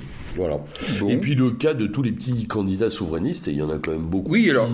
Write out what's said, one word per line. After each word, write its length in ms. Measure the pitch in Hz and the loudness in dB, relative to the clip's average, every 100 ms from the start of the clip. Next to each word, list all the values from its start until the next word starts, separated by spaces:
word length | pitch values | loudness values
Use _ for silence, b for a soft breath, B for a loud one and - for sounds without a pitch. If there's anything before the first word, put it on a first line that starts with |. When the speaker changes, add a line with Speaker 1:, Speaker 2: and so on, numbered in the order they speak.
| 65 - - 85 | -10 -12 -8 -2
Speaker 1:
voilà. 220 | 85 71 - B B 101 | 0 -2 -4 B B 0
Speaker 2:
Bon. 80 | 101 | 2
Speaker 1:
Et 80 | 123 | 2
puis 180 | 123 135 | 2 2
le 160 | 127 | 2
cas 220 | 117 156 | 2 0
de 120 | 143 107 | 2 0
tous 140 | 117 | 0
les 100 | 123 | 0
petits 320 | 95 123 120 107 | -2 -2 -2 -2
candidats 420 | 107 95 98 110 | 0 0 2 0
souverainistes, 580 | 110 90 80 95 87 - | 0 -2 -2 -2 -2 -2
et 20 | |
il 60 | 71 | -2
y 40 | |
en 80 | 76 | -2
a 80 | 78 | -2
quand 140 | 78 | -2
même 80 | 80 | -4
beaucoup 300 | 82 95 98 | -2 -2 2
Speaker 2:
Oui, 120 | 208 | 4
Speaker 1:
qui, 60 | 208 | 4
Speaker 2:
alors, 180 | 131 117 | 4 2